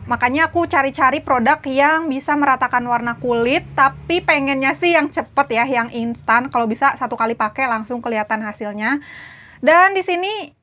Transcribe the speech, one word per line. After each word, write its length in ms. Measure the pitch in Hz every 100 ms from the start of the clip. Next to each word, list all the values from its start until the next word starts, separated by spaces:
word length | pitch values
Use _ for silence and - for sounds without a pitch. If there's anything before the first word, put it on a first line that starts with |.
Makanya 480 | - 240 247 277 320
aku 160 | 339 339
cari-cari 560 | 330 277 269 262 294
produk 320 | 302 254 233 311
yang 480 | 294 262 285 320 330
bisa 240 | 269 269 294
meratakan 480 | 277 254 247 247
warna 320 | 240 240 240 233
kulit, 480 | 247 233 240 262 -
tapi 480 | - 269 - - 339
pengennya 560 | - 302 277 269 269 285
sih 160 | 349
yang 160 | 330 294
cepet 400 | 294 240 - 277
ya, 160 | 226
yang 240 | 254 247 233 240
instan. 560 | 233 233 - 226 262
Kalau 160 | 254 226
bisa 240 | 226 277 277
satu 160 | 247 240
kali 160 | 226
pakai 320 | 233 214 -
langsung 400 | 262 220 220 247
kelihatan 400 | 240 220 214 220
hasilnya. 560 | 214 208 208 208 214 285 - - - - - -
Dan 320 | 254 339 381 381
di 80 |
sini 480 | 370 349 381 427 302 _